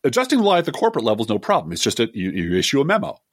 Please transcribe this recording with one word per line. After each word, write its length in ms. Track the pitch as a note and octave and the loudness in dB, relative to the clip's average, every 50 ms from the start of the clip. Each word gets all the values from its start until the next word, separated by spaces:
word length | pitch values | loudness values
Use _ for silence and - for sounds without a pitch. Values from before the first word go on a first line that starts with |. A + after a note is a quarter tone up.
| - | -2
adjusting 380 | C#3 B2 B3 B3+ B3+ D#4 B3 | 0 0 0 0 2 2 2
the 40 | G#3 | 4
lie 140 | G3+ F#3 F3 | 4 4 2
at 60 | E3 | 2
the 80 | - C3+ | 0 -2
corporate 320 | - - A3+ A3+ D3 A2 | 0 0 0 0 0 0
level 200 | A2+ G#2+ G#2 A2+ | 0 0 0 0
is 40 | G#2+ | -2
no 80 | G#2+ G2 | -2 -2
problem. 340 | - - G3+ A2+ - D#2+ F2 | 0 0 0 0 0 -4 -6
It's 80 | - - | -4 -2
just 160 | A2 - - | -2 0 0
that 180 | A2+ A2 - | -2 -2 -2
you, 160 | G#2+ F2+ F#2+ E2 | -4 -6 -4 -4
you 240 | F#2+ E2+ E2+ F2+ F#2 | -4 -2 0 0 0
issue 220 | F2+ - - C3+ | 0 0 0 0
a 40 | C#3 | 2
memo, 320 | E3 G#3 G#3+ B2+ D#2+ - _ _ _ | 2 0 -2 -2 -4 -10 _ _ _